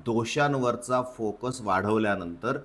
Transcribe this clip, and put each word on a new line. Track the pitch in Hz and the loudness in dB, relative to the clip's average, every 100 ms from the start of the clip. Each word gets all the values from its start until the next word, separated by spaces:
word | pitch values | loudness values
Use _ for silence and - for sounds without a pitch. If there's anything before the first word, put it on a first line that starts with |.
| 117 | -2
दोषांवरचा | 113 113 151 143 139 123 117 - 127 | 0 0 2 2 2 0 -2 0 -2
फोकस | 127 - 110 104 127 127 | -2 -4 -4 -4 -6 -4
वाढवल्यानंतर | 104 92 101 110 107 98 87 82 113 139 | 0 2 4 2 2 0 -4 -6 -4 -4